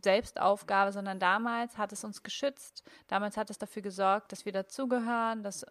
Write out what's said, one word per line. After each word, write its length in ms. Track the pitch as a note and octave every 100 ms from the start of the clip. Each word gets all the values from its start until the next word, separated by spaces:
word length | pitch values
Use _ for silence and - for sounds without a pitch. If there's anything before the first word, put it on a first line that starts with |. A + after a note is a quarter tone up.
Selbstaufgabe, 880 | G3 G3 - - F#3+ G3+ - G3 G3
sondern 280 | G3+ G3 F#3+
damals 580 | F#3 G3+ A#3 A#3 A#3 -
hat 140 | G#3
es 120 | G#3
uns 180 | G#3+ G3+
geschützt. 600 | - - C#4 C#4 - - - - -
Damals 280 | G3 G#3 G#3
hat 140 | G#3+
es 80 | G#3
dafür 240 | G#3 -
gesorgt, 500 | G3+ F#3 F#3+ G3+ G#3
dass 140 | - -
wir 60 |
dazugehören, 880 | F#3+ F#3+ - C4 B3 A#3 A#3 A3+ A3
dass 220 | G3+ F#3+ -